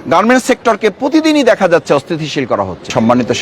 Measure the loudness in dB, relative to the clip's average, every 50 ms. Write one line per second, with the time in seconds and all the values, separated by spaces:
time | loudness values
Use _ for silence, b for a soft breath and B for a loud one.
0 | -6 -2 0 2 2 2 2 2 2 0 -2 0 0 -2 0 0 0 -4 -2 -2
1 | -2 0 0 2 2 2 2 2 2 2 2 2 2 0 0 0 0 0 -2 -2
2 | -2 -4 -6 -6 -6 -6 -6 -6 -4 -2 -2 -2 -2 -4 -6 -12 -10 -6 -2 0
3 | 2 2 2 2 0 0 -2 -2